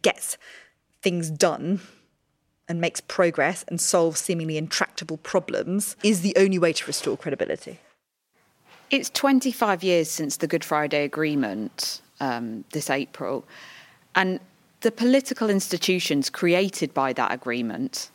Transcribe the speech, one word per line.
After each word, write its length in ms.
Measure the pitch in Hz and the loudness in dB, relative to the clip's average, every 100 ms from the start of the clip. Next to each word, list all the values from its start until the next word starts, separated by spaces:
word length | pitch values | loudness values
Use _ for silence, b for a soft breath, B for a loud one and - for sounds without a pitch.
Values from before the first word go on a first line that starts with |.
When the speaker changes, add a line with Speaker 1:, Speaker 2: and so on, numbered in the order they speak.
Speaker 1:
gets 380 | - - - - B B B B _ _ | 2 2 -4 -10 B B B B _ _
things 260 | 196 175 160 | -2 0 -2
done 520 | 151 175 - 165 190 B B B _ _ _ _ _ - | 2 2 2 -2 -2 B B B _ _ _ _ _ -8
and 140 | 170 | -2
makes 180 | 170 - | -2 -2
progress 640 | - - 175 160 143 175 - | -4 2 2 4 2 0 -6
and 120 | 170 | -4
solves 400 | - 180 165 156 | 2 4 4 0
seemingly 380 | - 170 160 156 | -2 -2 -2 -4
intractable 600 | 160 - - - 165 156 | -4 -2 -4 -4 -10 -10
problems 760 | - 190 - - - 190 - - | -2 -2 0 -2 -2 -2 -4 0
is 180 | 208 202 | 2 2
the 140 | 185 180 | 2 4
only 220 | 196 185 | 4 4
way 160 | 170 | 2
to 140 | 160 - | 0 -4
restore 280 | - - 143 | -4 -2 -4
credibility. 640 | 160 143 - - - 170 _ _ _ _ _ _ _ _ _ - - | -4 -4 -2 -4 -8 -20 _ _ _ _ _ _ _ _ _ -20 -2
Speaker 2:
It's 200 | 277 - | -2 -2
twenty-five 760 | - 277 269 262 226 214 180 | 0 4 4 2 0 0 2
years 260 | 185 175 156 | 4 2 2
since 280 | - 147 - | -2 -4 -4
the 100 | 160 | -2
Good 160 | 165 | -2
Friday 400 | - 151 147 147 | 0 0 0 0
Agreement, 1000 | 143 151 156 147 113 98 107 - - - - - | -2 -2 -2 0 0 -2 -6 -6 -6 -8 -14 -8
um, 420 | 139 120 117 120 - | -4 -4 -6 -10 -8
this 180 | 156 - | -6 -2
April, 560 | 139 - - 101 135 - B B B B B B - | -4 -4 -8 -6 -6 -8 B B B B B B 0
and 240 | 185 185 - _ _ _ | 0 -2 -8 _ _ _
the 120 | 226 | -2
political 580 | 220 240 269 269 - 220 | 2 4 4 2 -2 2
institutions 800 | 196 - 175 - 185 - 143 131 | 2 0 -2 0 0 0 0 -2
created 640 | - 175 175 196 - 147 | 0 2 4 2 -2 -4
by 180 | - 135 | -2 -2
that 220 | 127 117 | 0 -2
agreement 760 | 127 127 120 117 98 131 - - | -2 -4 -4 -4 -4 -6 -6 -12